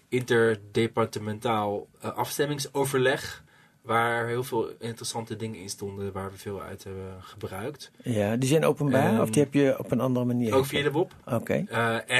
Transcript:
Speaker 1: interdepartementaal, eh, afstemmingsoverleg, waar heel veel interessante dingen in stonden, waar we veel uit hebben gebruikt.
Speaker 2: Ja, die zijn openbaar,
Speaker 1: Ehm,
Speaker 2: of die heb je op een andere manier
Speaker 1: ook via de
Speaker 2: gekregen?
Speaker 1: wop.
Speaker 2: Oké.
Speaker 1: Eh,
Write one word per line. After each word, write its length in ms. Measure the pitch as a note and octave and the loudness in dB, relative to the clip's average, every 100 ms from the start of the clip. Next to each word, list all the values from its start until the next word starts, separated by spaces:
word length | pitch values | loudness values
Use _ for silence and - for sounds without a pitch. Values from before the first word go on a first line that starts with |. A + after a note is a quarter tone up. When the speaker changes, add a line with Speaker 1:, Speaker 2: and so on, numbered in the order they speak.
| _ | _
Speaker 1:
interdepartementaal, 1800 | B2 A#2+ A#2 A2+ G#2+ G#2 A#2+ A2+ - A2+ A2+ G#2+ G#2+ A#2+ A2 G#2 G2+ - _ | -2 2 4 4 2 -2 0 2 2 0 -2 -6 -4 -2 0 0 -2 -6 _
eh, 160 | G#2+ G#2+ | -6 -4
afstemmingsoverleg, 1300 | B2+ - C#3+ C#3+ C#3 C#3 C#3 C3+ B2+ D3 - - - _ _ _ | -2 -2 -2 -2 -4 -2 0 2 2 2 -4 -14 -18 _ _ _
waar 440 | A2+ A2+ A#2 A#2 A#2 | 0 2 2 0 -2
heel 180 | A#2+ | -2
veel 260 | B2+ A2+ - - | -2 -2 -2 -6
interessante 580 | A#2 A2+ A#2 A#2+ A2 G#2+ | -10 -8 -8 -8 -8 -6
dingen 240 | A2+ G#2+ | -6 -8
in 80 | G2 | -12
stonden, 440 | - G2+ G2 G2 | -8 -8 -6 -6
waar 180 | F#2+ F#2+ | -6 -8
we 60 | G2 | -10
veel 220 | G#2+ F#2+ | -10 -8
uit 220 | E2 F2+ | -8 -12
hebben 320 | G2 F#2+ F#2+ F#2 | -12 -12 -12 -14
gebruikt. 680 | F2+ - G2+ F#2+ A#2+ D3 - - | -16 -12 -10 -8 -8 -10 -16 -10
Speaker 2:
Ja, 340 | B2+ A2 G2+ A#2+ | -2 2 2 2
die 120 | C3 | 4
zijn 160 | D#3 | 4
openbaar, 480 | D3+ C#3+ D3 C3 D#3+ | 4 2 2 4 4
Speaker 1:
Ehm, 80 | A3 | 4
Speaker 2:
of 100 | A2+ | 4
die 120 | D3 | 4
heb 120 | C#3 | 4
je 240 | C#3+ C3+ C3 | 4 4 2
op 120 | - | 0
een 100 | A#2+ | 0
andere 260 | C3 B2 B2 | 2 2 0
manier 280 | B2 A#2 | 0 2
Speaker 1:
ook 120 | C3 C3+ | 2 2
via 160 | D3 | 0
de 20 | |
Speaker 2:
gekregen? 80 | C#3+ C#3+ F#3 - | 0 2 0 -4
Speaker 1:
wop. 100 | - A2+ | -4 -2
Speaker 2:
Oké. 240 | - - F#3+ | 0 0 0
Speaker 1:
Eh, 420 | A#2 A#2 A2+ - | 0 0 -2 0